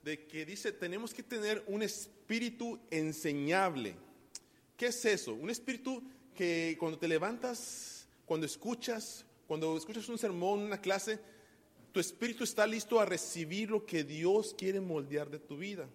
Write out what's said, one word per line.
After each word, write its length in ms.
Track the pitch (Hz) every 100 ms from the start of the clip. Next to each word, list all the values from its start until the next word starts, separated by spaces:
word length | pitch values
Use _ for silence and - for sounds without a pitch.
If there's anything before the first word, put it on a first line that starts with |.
de 220 | 143 151 -
que 200 | 156 156
dice, 260 | 202 247
tenemos 420 | - 175 190 226
que 100 | -
tener 400 | - 233 208 214 -
un 160 | 208
espíritu 960 | 208 - - - - 226 233 - 240 214 -
enseñable. 1040 | 165 156 151 160 143 143 185 190 139 107 85 - - - - - _ _ -
¿Qué 120 | 240
es 180 | 233 226
eso? 280 | 196 -
Un 160 | 110 170
espíritu 540 | 233 - 233 262 254 - - - -
que 400 | 175 165 165 160
cuando 200 | 165 160
te 80 | 170
levantas, 1000 | 160 190 240 247 233 - - - - - _ -
cuando 200 | 160 151
escuchas, 800 | - 214 240 247 220 - - - _ -
cuando 300 | 156 160 160
escuchas 300 | 160 220 214
un 80 | 233
sermón, 420 | 214 175 180 208
una 220 | 208 202
clase, 380 | 185 196 214 220 - - - - _ - -
tu 60 | 170
espíritu 440 | 165 - 240 220
está 240 | 240 - 214
listo 320 | 220 214 226
a 60 | 196
recibir 680 | 175 - 170 156 190 214
lo 140 | 214 214
que 180 | 165
Dios 500 | 139 151 170 208 208 -
quiere 260 | 190 196
moldear 480 | 185 156 139 147 147
de 100 | 147
tu 180 | - 147
vida. 300 | 196 190 131